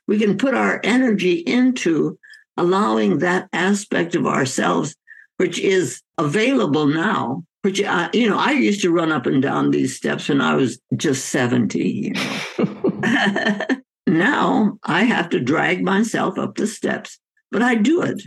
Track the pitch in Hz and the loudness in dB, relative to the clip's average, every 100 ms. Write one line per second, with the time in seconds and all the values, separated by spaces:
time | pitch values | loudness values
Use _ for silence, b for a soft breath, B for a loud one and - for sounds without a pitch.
0 | - 208 214 196 269 226 202 - - 247 | -2 2 2 2 0 2 0 0 0 2
1 | 262 196 180 170 - 247 254 247 175 156 | 4 2 2 0 0 2 2 2 0 0
2 | 156 165 B B _ - 175 190 220 220 | 0 -4 B B _ -2 0 2 2 2
3 | 208 160 175 180 - 160 185 202 - 180 | 2 2 2 0 -2 -2 0 0 -2 -4
4 | 170 170 - - 127 - - - 151 - | -2 -2 0 0 -2 -2 0 0 -4 -8
5 | B B B - 185 - - 190 139 - | B B B -2 -2 0 0 2 0 -4
6 | _ - 151 185 233 269 185 147 147 156 | _ -4 -2 0 2 2 2 2 2 0
7 | 190 202 - - - _ 196 196 202 190 | 0 -2 -4 -6 -10 _ -2 -2 -2 -2
8 | 170 214 233 170 202 285 214 202 185 170 | 0 0 2 2 0 2 2 2 2 2
9 | 160 151 123 147 127 147 143 143 131 - | 2 0 0 0 0 0 0 0 -2 -4
10 | 147 147 - 139 - - 127 107 - - | -4 -4 -2 0 0 0 0 -2 -6 -2
11 | 160 127 - 156 123 127 117 - - - | 0 -2 -2 -2 0 2 0 0 -2 -2
12 | - - - - - - - - 381 - | -4 -4 -6 -8 -8 -4 -4 -2 -2 0
13 | - 240 262 196 - 202 - 262 - _ | 0 2 0 0 -2 -2 -4 -6 -8 _
14 | - 160 202 - 175 190 214 - - 165 | 0 2 2 0 0 2 0 -2 -4 0
15 | 233 170 170 - 123 156 143 185 180 190 | 2 0 -2 -2 0 0 0 -2 0 0
16 | 226 151 165 - - - 208 - - - | 0 0 -2 -4 -6 -4 -6 -4 -6 -6
17 | - - _ _ _ - 247 233 214 330 | -8 -20 _ _ _ -2 2 2 2 2
18 | - 202 | 0 -6